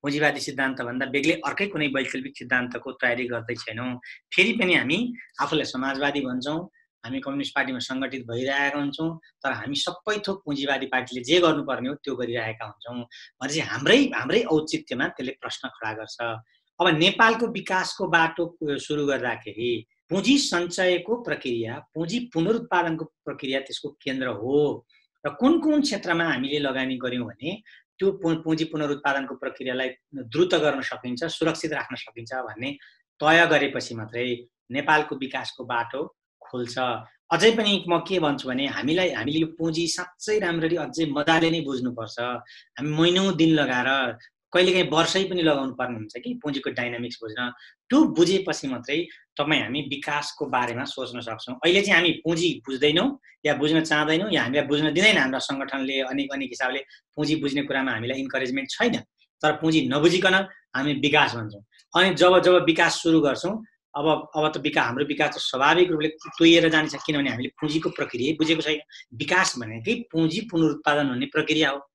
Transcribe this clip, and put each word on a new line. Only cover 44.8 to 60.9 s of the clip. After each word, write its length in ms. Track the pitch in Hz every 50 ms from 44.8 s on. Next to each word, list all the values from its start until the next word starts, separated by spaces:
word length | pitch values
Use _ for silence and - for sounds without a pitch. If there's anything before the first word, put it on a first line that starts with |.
| 170 -
वर्षै 320 | 151 165 170 - - 190 190
पनि 180 | 190 190 180
लगाउनु 320 | 165 160 147 139 135 131 123 127
पर्ने 160 | 127 123 120
हुन्छ 180 | 110 107 107 - 123
कि 140 | 123 123 123 120 -
पुँजीको 260 | 147 139 135 - 135 120
डाइनामिक्स 420 | 123 120 120 120 117 120 117 - - 117
बुझ्न। 320 | 110 107 120 123 123 120 - - - _ _ _
त्यो 160 | _ 240 294 320
बुझेपछि 640 | - - 156 175 165 196 190 - 160 147 - -
मात्रै 400 | 139 127 120 120 131 143 160 175 - - - _ _
तपाईँ 300 | _ - 147 151 156 135 113
हामी 180 | 104 123 147
विकासको 640 | 143 127 139 139 - - 147 147 143 - - - 151
बारेमा 380 | 139 - 123 123 120 117 120 139
सोच्न 360 | 143 - - 127 120 120 123 117
सक्छौँ। 320 | 117 110 107 - - 127 - -
अहिले 180 | 170 180 202
चाहिँ 140 | 202 196 190
हामी 160 | 170 175 170
पुँजी 500 | - - - 160 170 165 180 170 139 110 _
बुझ्दैनौँ 520 | - 135 127 143 151 156 170 208 277 277 - _ _ - _ _
या 80 | 147 139
बुझ्न 260 | 127 143 151 160 160
चाहँदैनौँ 500 | 156 - 156 151 151 151 160 165 190 220
या 120 | 180 143 117
हामीलाई 240 | 117 131 147 139
बुझ्न 260 | 131 147 147 151 156 147
दिँदैन। 240 | 175 196 220 208
हाम्रा 220 | 165 135 131 131 131
सङ्गठनले 600 | - - 143 135 135 127 135 135 131 131 135 135
अनेक, 340 | 131 127 131 139 139 139 139
अनेक 160 | 139 135 123
हिसाबले 300 | 123 - 135 127 131 139 135 _ - - _ _ _
पुँजी 200 | - 151 143 156
बुझ्ने 280 | 151 139 143 131 143 139
कुरामा 280 | - 139 135 131 131
हामीलाई 280 | 120 110 113 120 131 135
encouragement 500 | 135 131 - 131 131 123 127 135 135 -
छैन, 260 | - - 226 240 - - - _ _ _ _ _ _ _
तर 100 | - 151
पुँजी 360 | 151 - - 160 160 160 135
नबुझिकन 480 | 123 131 147 151 170 175 185 185 185 185 190 196 - - - _ _ _
हामी 180 | 127 135 147